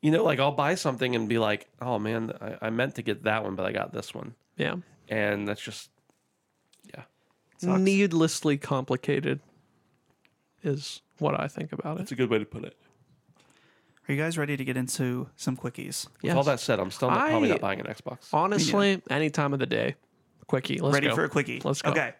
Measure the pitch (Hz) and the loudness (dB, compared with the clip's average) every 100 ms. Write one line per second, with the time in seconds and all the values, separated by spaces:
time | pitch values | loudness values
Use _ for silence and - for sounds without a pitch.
0 | 151 156 196 135 139 - 143 180 151 123 | 4 4 4 4 2 2 0 2 0 0
1 | 127 123 110 117 107 104 - _ 120 117 | 0 0 2 2 2 0 -6 _ -4 -2
2 | 104 113 113 - 104 - 110 113 135 - | 0 -2 -4 -8 -10 -6 -4 0 -2 -2
3 | 113 101 95 110 104 95 95 107 - 117 | -4 -2 0 0 -2 -2 -2 -2 -4 -6
4 | - - - 120 _ - 143 180 - _ | -8 -12 -14 -16 _ -4 -2 -2 -8 _
5 | - 110 104 104 104 104 - 110 - _ | -6 -2 0 0 -2 -6 -8 -14 -16 _
6 | _ _ _ _ _ _ _ _ - - | _ _ _ _ _ _ _ _ -20 -18
7 | - _ _ _ _ _ 180 190 190 196 | -18 _ _ _ _ _ 2 4 6 6
8 | 202 160 160 - 156 143 - 139 131 127 | 4 4 2 2 2 0 0 -2 0 -2
9 | - 143 139 139 _ _ _ _ _ _ | 0 0 0 -4 _ _ _ _ _ _
10 | _ _ _ _ _ _ 165 139 143 - | _ _ _ _ _ _ -4 -4 -4 -12
11 | _ _ 151 147 156 - 156 - - 156 | _ _ -2 0 -2 -6 -10 -8 -6 -6
12 | - 123 123 110 104 113 - - _ _ | -8 -2 2 2 -2 -10 -12 -16 _ _
13 | _ _ _ _ _ _ _ _ _ _ | _ _ _ _ _ _ _ _ _ _
14 | - 143 156 170 143 143 131 131 127 - | -4 -2 -2 -2 -2 -2 -2 -2 -2 -2
15 | 127 123 127 _ - 131 123 - - - | -2 -2 -6 _ -6 -4 -6 -8 -8 -8
16 | - _ - 135 139 127 - 110 95 - | -10 _ 0 2 2 0 0 0 0 0
17 | 127 180 294 311 269 - 98 98 - 110 | 2 2 2 2 2 2 0 -4 -6 -10
18 | - 123 - 151 180 202 - 202 202 190 | -10 -12 -2 2 2 2 2 4 4 4
19 | - 135 156 147 143 139 127 117 117 139 | 0 0 0 2 0 0 0 0 0 -4
20 | _ _ _ _ - 135 - 139 139 143 | _ _ _ _ -2 -2 0 -2 2 2
21 | 139 117 156 147 143 123 139 139 151 156 | 4 2 2 0 -2 -4 -2 -2 0 0
22 | 127 | -2